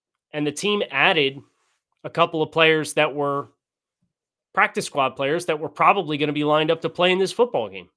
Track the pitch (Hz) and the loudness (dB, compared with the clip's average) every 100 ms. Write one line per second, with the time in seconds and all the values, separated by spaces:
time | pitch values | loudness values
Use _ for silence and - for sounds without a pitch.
0 | _ _ _ 151 147 147 202 208 190 135 | _ _ _ -4 -4 -2 -2 -2 -2 2
1 | 160 170 139 139 - _ _ _ _ _ | 2 4 0 -2 -16 _ _ _ _ _
2 | 156 - 165 160 151 160 160 160 151 - | -10 0 0 0 -4 2 4 4 0 0
3 | 151 143 143 139 135 _ _ _ _ _ | 0 0 -4 -4 -8 _ _ _ _ _
4 | _ _ _ _ _ - 208 208 170 143 | _ _ _ _ _ 0 0 0 -4 -2
5 | 131 - 135 165 170 156 156 - 165 202 | -2 -2 -4 -2 -2 -4 -6 0 2 2
6 | 151 151 147 147 147 151 156 165 165 - | 0 -2 -2 -2 0 2 2 0 -2 0
7 | 180 185 190 185 240 147 107 95 90 | 2 2 0 0 0 0 -6 -10 -18